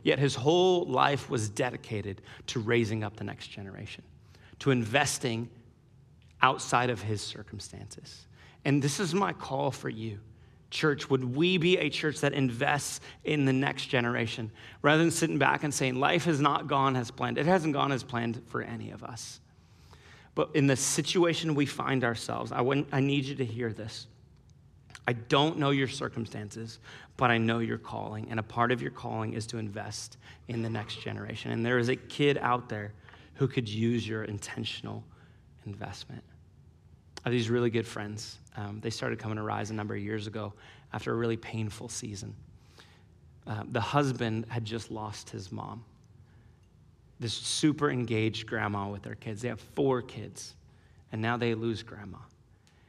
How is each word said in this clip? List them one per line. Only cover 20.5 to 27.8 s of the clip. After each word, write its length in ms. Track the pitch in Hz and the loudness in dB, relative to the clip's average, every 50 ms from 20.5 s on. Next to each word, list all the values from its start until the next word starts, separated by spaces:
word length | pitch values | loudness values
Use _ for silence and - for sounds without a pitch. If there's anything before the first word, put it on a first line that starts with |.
| - | 2
in 100 | 156 139 | 4 4
the 100 | 139 135 | 6 4
situation 800 | 131 - - - - 147 - - 190 170 170 160 160 165 160 151 | 4 2 0 0 0 0 2 4 4 4 4 4 2 0 0 2
we 120 | 139 143 | 2 2
find 380 | 139 - - 131 135 135 131 123 | 0 0 -2 0 0 2 2 2
ourselves, 480 | 117 113 110 - - 117 117 117 113 | 0 0 -2 -4 -6 -4 -4 -4 -4
I 100 | 117 123 | -2 0
want, 260 | 120 131 139 143 151 - | 2 2 2 2 0 0
I 100 | 147 135 | 0 2
need 260 | 135 139 139 143 131 | 2 2 2 0 0
you 80 | 135 143 | -2 -4
to 100 | 131 131 | -4 -4
hear 260 | 113 110 120 123 113 | -4 -4 -4 -4 -4
this. 360 | 104 104 107 113 - - - - - - - - - - - - - - - - - - - - - - - | -6 -6 -10 -10 -12 -12 -14 -16 -20 -20 -20 -20 -20 -20 -20 -20 -20 -20 -20 -20 -20 -20 -20 -20 -20 -6 -2
I 60 | - | -2
don't 460 | 120 113 110 - 156 139 147 160 165 139 | -2 -2 0 4 4 6 6 6 4 2
know 120 | 147 139 | 2 2
your 180 | 139 139 135 113 | 4 4 2 0
circumstances, 880 | - - 135 123 - 120 113 - - 113 104 101 - 110 113 110 - - - - - - - - - - | -2 -4 -6 -4 -4 -6 -6 -6 -6 -8 -10 -10 -10 -10 -12 -12 -14 -16 -18 -20 -20 -20 -20 -14 -2 2
but 120 | 135 120 | 2 4
I 60 | 117 | 4
know 220 | 113 113 113 117 117 | 4 4 2 2 2
your 180 | 117 113 113 | 0 -2 -4
calling. 540 | 113 | -6